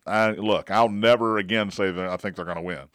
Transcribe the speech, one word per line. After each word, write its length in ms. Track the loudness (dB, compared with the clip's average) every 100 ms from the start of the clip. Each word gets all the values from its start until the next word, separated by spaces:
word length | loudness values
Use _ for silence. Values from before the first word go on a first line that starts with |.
| -4
I, 260 | 0 2
look, 380 | 0 0 0 0
I'll 200 | 2 2
never 500 | 4 4 4 4 0
again 320 | 0 -2 -2
say 180 | -2 -2
that 180 | -2 -4
I 80 | -6
think 180 | -6 -8
they're 100 | -8
gonna 160 | -8
win. 220 | -8 -10 -12